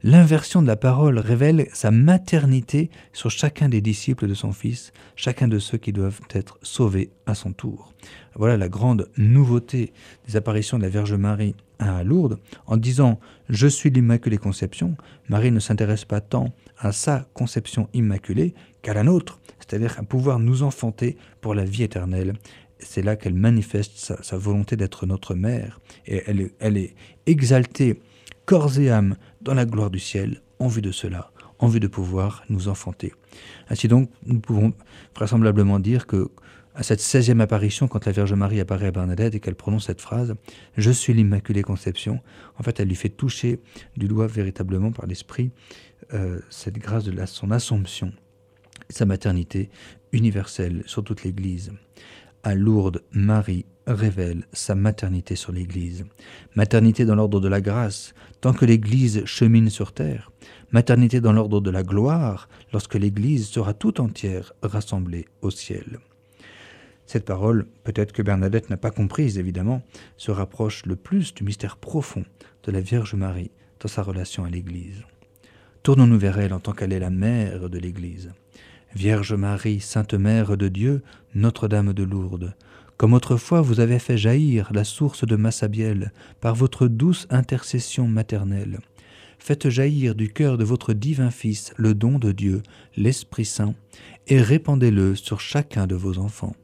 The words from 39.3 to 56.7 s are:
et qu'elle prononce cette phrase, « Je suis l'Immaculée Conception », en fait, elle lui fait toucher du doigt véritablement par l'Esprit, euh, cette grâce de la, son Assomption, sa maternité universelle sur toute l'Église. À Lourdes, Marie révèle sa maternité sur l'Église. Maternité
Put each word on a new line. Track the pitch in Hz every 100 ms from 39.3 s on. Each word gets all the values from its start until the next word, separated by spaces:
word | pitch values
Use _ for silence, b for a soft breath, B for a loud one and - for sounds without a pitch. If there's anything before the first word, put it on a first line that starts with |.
et | 107
qu'elle | -
prononce | 90 - 107 -
cette | -
phrase, « | - 113 120 107 B B B -
Je | 107
suis | 123 -
l'Immaculée | 113 104 101 - 101
Conception », | 101 98 - 95 104 120 B B B -
en |
fait, | 120 -
elle | 98
lui |
fait | 92 107
toucher | - 135 - 123 123 B B B -
du | 101
doigt | 107 110
véritablement | 107 95 92 92 95 107
par | 113
l'Esprit, | 92 90 - - 123 _ B B B B -
euh, | 107 92 90 -
cette | - - 110
grâce | 101 110
de | 104
la, | 92 95
son | - 98
Assomption, | 117 - 107 92 - 95 - _ _ _ _ _ - -
sa | -
maternité | 104 95 107 92 82 98 101 B B B _
universelle | 117 113 101 92 - 90 85 -
sur | -
toute | 101 107
l'Église. | 92 95 95 90 98 101 _ B B B B _
À | 107
Lourdes, | 98 104 107 95 87 _
Marie | 101 101 107 101 90 - _
révèle | - 107 107 95 87 85 -
sa | - -
maternité | 98 104 107 95 90 -
sur | 90 -
l'Église. | 90 90 87 87 90 - - B B B
Maternité | - 107